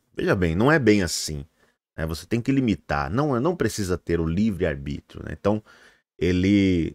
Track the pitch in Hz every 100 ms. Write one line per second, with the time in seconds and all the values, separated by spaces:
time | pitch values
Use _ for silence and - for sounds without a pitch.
0 | _ - - 107 87 82 127 160 113 104
1 | 85 - - 73 71 _ _ _ _ -
2 | 80 82 - 117 113 135 127 90 - 73
3 | 69 110 151 120 151 175 110 - 92 87
4 | - 85 82 85 110 87 87 71 71 73
5 | - - - 78 98 107 - - - _
6 | _ - 87 90 92 101 95 87 80